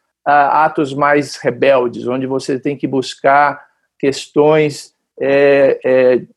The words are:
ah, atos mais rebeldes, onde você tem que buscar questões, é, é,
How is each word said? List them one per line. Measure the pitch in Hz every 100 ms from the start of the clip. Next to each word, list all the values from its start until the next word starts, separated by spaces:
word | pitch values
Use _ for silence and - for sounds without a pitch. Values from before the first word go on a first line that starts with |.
| _ _
ah, | 143 147 143 151
atos | 156 160 135
mais | 135 143 147 127 -
rebeldes, | 131 120 135 131 120 113 117
onde | 131 131
você | 135 139 131
tem | 151 135
que | 143
buscar | 135 123 - 139 143 143 139 - _ _ _
questões, | 139 135 - 151 147 156 151 135 - _ _ -
é, | 131 139 143 143 135 120
é, | 127 131 127 123 -